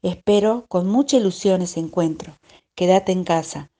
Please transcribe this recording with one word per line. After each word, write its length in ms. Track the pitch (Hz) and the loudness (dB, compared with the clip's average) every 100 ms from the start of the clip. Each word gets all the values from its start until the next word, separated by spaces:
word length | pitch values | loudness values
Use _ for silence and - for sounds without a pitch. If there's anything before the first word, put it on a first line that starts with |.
Espero 640 | 185 175 - 208 208 233 233 | -6 -6 0 2 2 0 -2
con 200 | 185 185 | -4 0
mucha 280 | 220 285 269 | 0 2 2
ilusión 460 | 202 180 202 185 | 2 0 0 0
ese 180 | 180 - | -2 -6
encuentro. 560 | 165 170 165 160 - 151 _ - _ | -6 -2 -2 -4 -12 -20 _ -20 _
Quédate 380 | - 180 185 190 | -4 2 2 2
en 120 | 185 | -4
casa. 460 | 180 165 151 143 143 _ | 0 -2 -2 -12 -16 _